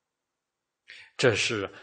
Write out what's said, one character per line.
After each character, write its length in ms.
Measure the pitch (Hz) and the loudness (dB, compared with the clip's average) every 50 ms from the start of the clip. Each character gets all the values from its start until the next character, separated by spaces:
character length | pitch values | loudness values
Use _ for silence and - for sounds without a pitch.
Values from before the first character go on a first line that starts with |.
| _ _ _ _ _ _ _ _ _ _ _ _ _ _ _ _ _ - - - - - _ | _ _ _ _ _ _ _ _ _ _ _ _ _ _ _ _ _ -20 -20 -20 -20 -20 _
这 180 | - - 127 107 | 4 4 4 4
是 400 | 95 - - 123 104 98 92 - - | 4 0 0 0 -2 -4 -6 -8 -12